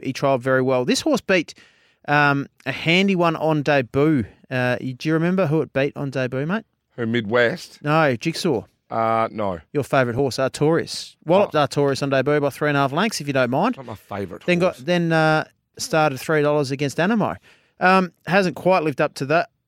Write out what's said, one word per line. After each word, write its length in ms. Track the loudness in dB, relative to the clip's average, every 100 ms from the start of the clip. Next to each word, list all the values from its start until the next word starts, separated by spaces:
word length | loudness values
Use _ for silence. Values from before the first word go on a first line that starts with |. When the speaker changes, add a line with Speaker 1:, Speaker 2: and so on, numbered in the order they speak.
Speaker 1:
he 120 | -8
trialled 280 | -2 0 0
very 200 | 2 0
well. 220 | 2 0 0
This 160 | 0
horse 200 | 0 -2
beat, 320 | 2 0 0 -12 -20 _ _ _ 0
um, 400 | 2 4 2 -4 _ -10
a 60 |
handy 440 | -6 0 2 4 2
one 200 | 2 0
on 260 | 0 0
debut. 640 | 2 0 0 0 2 2 -2 -10 _
Uh, 280 | -4 -2 -2
you, 140 | -6 -6
do 140 | -2
you 40 |
remember 320 | 0 0 0 0
who 160 | 0
it 100 | -2
beat 220 | -2 -2 -4
on 140 | -6
debut, 360 | -4 -4 -4 -4
mate? 180 | -6 -8 _ _ -8
Speaker 2:
Who, 100 | -2
Midwest? 800 | -2 2 2 2 2 -12 -10
Speaker 1:
No, 320 | 0 2 2 0
Jigsaw. 480 | -4 -4 -2 -2 -4 _ _
Speaker 2:
Uh, 380 | -2 0 0 0
no. 300 | -2 -4 -6 -6
Speaker 1:
Your 120 | -6
favourite 320 | 0 0 0 0
horse, 220 | -2 0
Artorias. 800 | -4 0 0 0 -2 -10 -14 _ 0
Walloped 280 | 2 2
Speaker 2:
Oh. 60 | 2
Speaker 1:
Artorias 420 | 0 0 0 0
on 80 | 0
debut 300 | 0 2 0
by 100 | 0
three 200 | -2 0
and 60 | 2
a 40 |
half 100 | 0
lengths, 300 | 0 -2 -4
if 60 | -4
you 60 |
don't 180 | 0 0
mind. 260 | 0 0 -4
Speaker 2:
Not 80 | -10
my 80 |
favourite 500 | -16 _ -8 -8 -8 -2
Speaker 1:
Then 100 | 0
got, 160 | 0 -2
Speaker 2:
horse. 80 | -2
Speaker 1:
then, 260 | -2 0
uh, 300 | 2 2 2 -2 _ _ -14
started 400 | -4 2 2 0
three 220 | -2 0
dollars 300 | 2 0 -2
against 280 | -2 -4 -2
Animo. 360 | 0 0 0 -4 _ _ _ _
Um, 320 | 4 4 2 -6 -2
hasn't 280 | 0 2 0
quite 260 | 2 2
lived 160 | 2 -2
up 140 | -4
to 120 | -2 -2
that, 240 | 0 -2 _